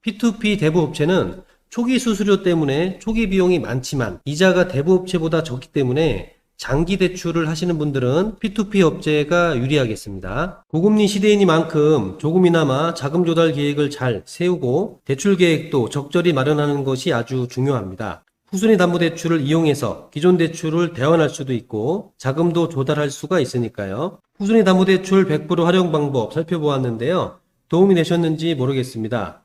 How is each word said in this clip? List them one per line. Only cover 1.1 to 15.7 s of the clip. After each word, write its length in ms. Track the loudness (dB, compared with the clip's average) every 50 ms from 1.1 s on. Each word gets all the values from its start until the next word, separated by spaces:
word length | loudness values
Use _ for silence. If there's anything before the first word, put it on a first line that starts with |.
| 2 0 0 -2 -6 -12 -18 _ _ _ _ _
초기 300 | -6 -4 -2 0 0 0
수수료 420 | 0 0 -2 0 2 2 2 2
때문에 560 | 2 0 0 2 0 0 0 0 -2 -2 -4
초기 320 | -6 -6 -4 -2 -2 -2 0
비용이 300 | 2 2 2 2 2 0
많지만 600 | 0 -2 -4 -6 -6 -4 -4 -4 -4 -4 -6 -8 _
이자가 420 | -8 -2 2 4 4 4 4 0
대부업체보다 760 | 0 -2 -4 2 2 2 2 2 -2 -4 -2 -2 0 -2 -2 -2
적기 240 | -4 -8 -10 -12
때문에 680 | -6 _ -2 0 0 0 0 0 0 0 -4 -8 -12 _ _ _ _ _
장기 400 | _ -6 -2 -2 -2 0 0 0
대출을 500 | 0 0 -2 -2 -4 -8 -4 -2 -2 -2
하시는 300 | -2 -4 -4 -2 -2 -2
분들은 600 | -2 -2 -2 -2 0 0 0 0 0 0 -2 -4 -6
피투피 420 | -6 -6 -4 -4 -4 -2 2 2
업체가 760 | 4 4 2 0 -4 -2 0 0 0 0 0 2 2 0 0
유리하겠습니다. 1080 | -2 -2 0 0 0 0 0 -4 -8 -10 -12 -12 -12 -10 -8 -6 -6 -6 -6 -8 -16 _
고금리 400 | _ -4 0 2 2 4 4 4
시대이니만큼 1120 | 2 2 2 4 4 4 6 6 4 4 2 2 0 0 2 4 4 4 2 0 -4 -8
조금이나마 760 | -6 -4 0 2 4 4 4 4 4 2 2 0 0 -2 -2 -4
자금 300 | -4 -8 -4 -2 0 0
조달 300 | 0 2 2 2 2 2
계획을 360 | 0 -2 -2 0 0 -2 -2
잘 340 | -2 -4 -4 -2 -2 -4 -6
세우고 720 | -12 -8 -4 -2 -2 0 0 -2 0 0 0 -2 -4 -8 _ _
대출 320 | -6 -6 -2 2 0 2
계획도 500 | 4 4 4 4 2 -2 -2